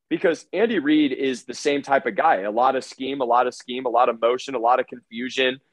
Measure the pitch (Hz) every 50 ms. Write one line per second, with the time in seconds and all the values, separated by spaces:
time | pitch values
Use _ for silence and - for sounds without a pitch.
0 | _ - 160 165 - 196 240 - - _ - 180 220 233 240 180 135 143 156 151
1 | 151 135 131 - 139 135 127 113 - - 117 - - 147 143 143 135 - 139 135
2 | - 123 101 - 151 165 143 95 95 104 107 117 123 135 131 131 123 - - -
3 | 131 131 139 139 131 120 120 123 127 127 120 - - - 123 127 131 123 113 120
4 | 127 123 117 113 117 117 123 131 - - 135 120 113 117 127 127 123 - 135 123
5 | - _ 113 117 123 127 117 135 131 127 131 135 _ _